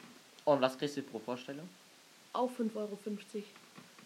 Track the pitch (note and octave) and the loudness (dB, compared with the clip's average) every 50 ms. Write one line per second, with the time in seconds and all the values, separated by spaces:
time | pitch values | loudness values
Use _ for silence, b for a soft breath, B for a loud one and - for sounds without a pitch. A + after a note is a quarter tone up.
0 | - - - - - - - - - D3+ C#3+ C3 B2+ C3 C3 - D3+ D3 - C#3 | -18 -18 -18 -20 -20 -20 -14 2 6 6 8 8 8 4 4 2 -2 0 0 -2
1 | - - - A2 - B2 B2 B2 - - C#3 D3 E3+ F#3 - - - - - - | -4 -4 -6 -6 -4 -4 -4 -4 -4 -8 -10 -10 -10 -12 -16 -18 -20 -20 -20 -20
2 | - - - - - - - A#3 B3+ B3 B3 - A#3 G#3+ A3 G#3+ G#3 G#3 G3+ G3+ | -20 -20 -20 -20 -10 -2 0 2 2 2 2 2 0 0 0 -2 -4 -4 -4 -6
3 | - G#3+ G#3 G#3 - - - G#3 G#3 - - - - - - - - - - - | -4 -4 -4 -4 -6 -6 -8 -8 -8 -8 -12 -20 -20 -20 -20 -20 -20 -18 -20 -20
4 | - | -4